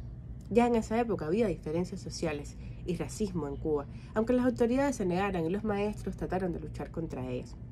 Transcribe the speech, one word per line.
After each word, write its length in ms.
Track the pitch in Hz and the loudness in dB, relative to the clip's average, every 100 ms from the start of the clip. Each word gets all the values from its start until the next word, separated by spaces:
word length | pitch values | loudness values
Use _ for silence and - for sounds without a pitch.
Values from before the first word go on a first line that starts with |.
| - - - - - | -10 -10 -10 -10 2
Ya 180 | 196 240 | 6 6
en 80 | 233 | 6
esa 240 | 220 220 | 4 2
época 280 | 233 185 156 | 2 0 2
había 200 | 196 220 | 4 4
diferencias 540 | 160 156 160 180 190 | 2 0 0 0 -4
sociales 560 | - - 165 147 147 - - - - | -8 -2 -2 -2 -6 -10 -10 -8 -4
y 120 | 175 | -4
racismo 500 | 156 - 208 180 143 | -4 -2 -2 0 -2
en 80 | 139 | -2
Cuba, 300 | 160 147 139 - - | 0 0 -2 -10 -4
aunque 200 | 220 226 | 0 4
las 120 | 254 247 | 4 4
autoridades 520 | 240 233 254 285 269 | 4 4 4 2 2
se 80 | 185 | 0
negaran 400 | 175 202 185 160 | 2 2 0 0
y 40 | |
los 140 | 202 | 0
maestros 540 | 214 202 208 208 - 185 | 0 0 0 -2 -6 -4
trataron 340 | 156 180 185 | -2 0 0
de 80 | 160 | -2
luchar 320 | 151 120 147 | -6 -6 -6
contra 340 | - 160 - 127 | -4 -4 -4 -4
ellas. 260 | 127 127 - - | -4 -6 -10 -12